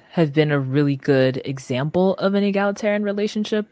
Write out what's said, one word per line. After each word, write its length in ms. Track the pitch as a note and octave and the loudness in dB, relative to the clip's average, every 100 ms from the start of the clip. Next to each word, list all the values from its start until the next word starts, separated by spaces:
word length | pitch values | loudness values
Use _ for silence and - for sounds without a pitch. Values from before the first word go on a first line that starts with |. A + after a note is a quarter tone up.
| _ | _
have 200 | - D#3 | 0 2
been 180 | C#3+ D3+ | 2 2
a 80 | C#3+ | 0
really 360 | C3 C#3 C#3+ C#3 | 0 2 2 0
good 460 | - C3+ C3 B2+ - | 2 4 4 0 -6
example 680 | C3+ - B2 D#3 F3 F#3+ - | -8 -4 -4 -2 2 0 2
of 200 | G3 G3+ | 0 0
an 80 | |
egalitarian 580 | G3+ G3 G3+ G3+ G#3+ G#3 | 0 0 -2 -2 -2 -2
relationship 640 | G#3 G3+ G#3 A3 G#3+ G#3+ G#3 | -2 -2 -4 -4 -2 -4 -4